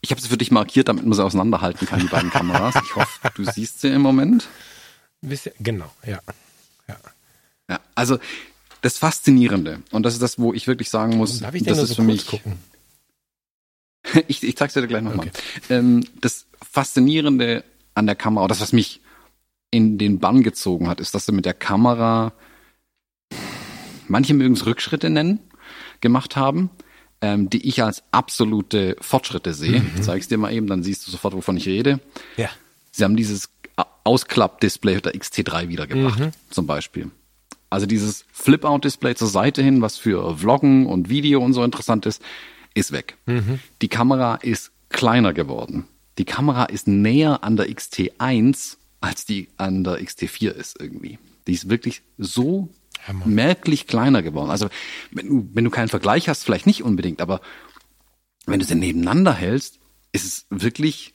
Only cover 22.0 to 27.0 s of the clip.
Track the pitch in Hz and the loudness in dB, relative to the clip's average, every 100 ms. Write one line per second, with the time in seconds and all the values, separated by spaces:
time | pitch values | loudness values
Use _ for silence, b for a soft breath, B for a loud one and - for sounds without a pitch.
22 | 113 113 113 _ b b b b _ _ | 2 2 -2 _ b b b b _ _
23 | _ _ _ - - - - - - - | _ _ _ -14 -12 -14 -16 -18 -18 -20
24 | - 101 143 147 131 123 - 117 - 151 | -2 0 4 4 4 2 0 -2 -2 -2
25 | 160 156 165 208 _ B B B B B | 0 2 2 0 _ B B B B B
26 | 120 127 - - 135 156 185 - b b | 2 2 0 0 0 2 -2 -6 b b